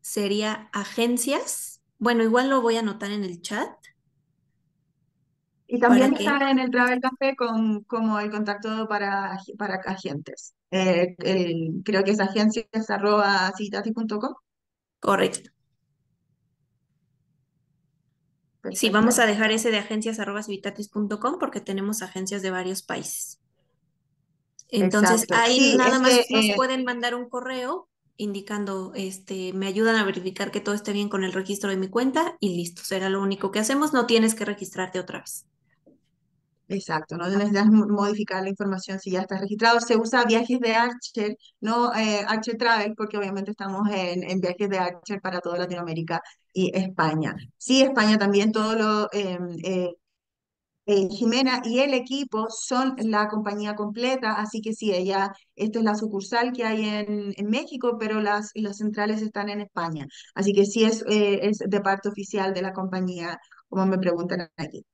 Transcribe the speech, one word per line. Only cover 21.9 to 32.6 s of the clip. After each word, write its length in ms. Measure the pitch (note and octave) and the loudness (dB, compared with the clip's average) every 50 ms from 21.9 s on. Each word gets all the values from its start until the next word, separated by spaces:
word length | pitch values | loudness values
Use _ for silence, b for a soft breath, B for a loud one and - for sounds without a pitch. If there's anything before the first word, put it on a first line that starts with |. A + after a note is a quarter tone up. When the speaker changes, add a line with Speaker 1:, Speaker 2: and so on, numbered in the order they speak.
| G#3+ G#3 | -4 -4
Speaker 1:
agencias 400 | F#3+ F#3 - F#3 F#3+ F#3+ G3+ G3+ | -6 -8 -8 -8 -6 -6 -6 -4
de 100 | F#3 F#3+ | -4 -4
varios 320 | F#3 F#3 F3+ F#3 F#3+ F#3+ - | -4 -2 -4 -4 -6 -8 -6
países. 560 | - G#3+ F#3 E3 - - - - - - _ _ _ _ _ _ _ _ _ _ _ _ _ _ _ _ _ _ _ _ _ _ _ _ - _ _ | -8 -8 -6 -6 -8 -8 -8 -10 -12 -14 _ _ _ _ _ _ _ _ _ _ _ _ _ _ _ _ _ _ _ _ _ _ _ _ -20 _ _
Entonces, 540 | - G#3+ G3 F#3+ G3 G#3 G#3 F#3 G3+ A3 - | 0 2 2 4 6 6 6 6 6 4 2
Speaker 2:
Exacto. 120 | - F#3 | 2 2
Speaker 1:
ahí 240 | A3+ A#3 A#3 B3+ B3+ C4 C4+ | 4 6 6 6 6 6 6
Speaker 2:
Sí, 60 | - | 6
Speaker 1:
nada 180 | B3+ B3+ B3+ C4 | 6 6 6 4
Speaker 2:
es 60 | C4 | 6
Speaker 1:
más 100 | B3+ C4 | 6 8
Speaker 2:
que, 220 | C4 B3 A#3 - A#3+ | 8 6 6 4 2
Speaker 1:
nos 120 | A3 A3 | 2 4
Speaker 2:
eh, 80 | G#3+ G3+ | 4 2
Speaker 1:
pueden 280 | G3+ C4 B3+ C4 C4 B3+ | 2 2 2 0 0 0
mandar 300 | B3 B3 A#3+ A#3 A#3+ A#3+ | -2 -2 -2 -2 -2 -2
un 120 | B3 B3 | -4 -6
correo 600 | A#3+ - B3 B3+ C4 C4 B3+ B3 B3+ E4 F#4 - _ _ _ _ _ _ _ | -8 -8 -8 -6 -6 -6 -6 -4 -6 -6 -8 -8 _ _ _ _ _ _ _
indicando, 720 | G3+ G#3 G3 G3 G3 - G#3+ G#3 G#3 G3 G3 F#3+ F#3+ F#3+ - | -6 -6 -6 -8 -8 -6 -6 -4 -4 -4 -4 -6 -6 -8 -8
este, 580 | - G3 F#3+ F#3+ - - - F#3+ F#3+ F#3 F#3 F#3 | -6 -6 -6 -8 -10 -12 -10 -8 -8 -6 -6 -4
"Me 120 | F#3+ F#3+ | -4 -4
ayudan 300 | G3 F#3+ G#3 A3 A3+ A3+ | -2 0 2 2 4 4
a 80 | A3 G#3 | 2 2
verificar 480 | G3 G3 F#3+ F3+ F#3 F#3 - G3+ G3 | 0 -2 -4 -6 -8 -6 -6 -6 -4
que 80 | - G#3 | -4 -4
todo 160 | G3+ G#3 G#3 | -4 -2 -4
esté 160 | G#3 G#3 G#3+ | -4 -4 -4
bien 160 | G3+ G3+ G#3 | -4 -4 -4
con 160 | G#3 G#3 G3 F#3+ | -2 -2 -2 -2
el 80 | F#3 | -2
registro 380 | F#3 F#3+ F#3+ F#3+ G3+ G3+ G#3 G3+ | -4 -4 -4 -4 -6 -4 -2 -4
de 80 | F#3+ | -2
mi 100 | F#3+ F#3+ | -2 -4
cuenta", 480 | F#3+ - A#3 B3+ C4 B3+ D#4 E4 F4 E4+ - | -2 -2 0 0 2 2 0 -2 -2 -2 -2
y 160 | - G3 F3 | -2 -2 -2
listo, 240 | F3 | -2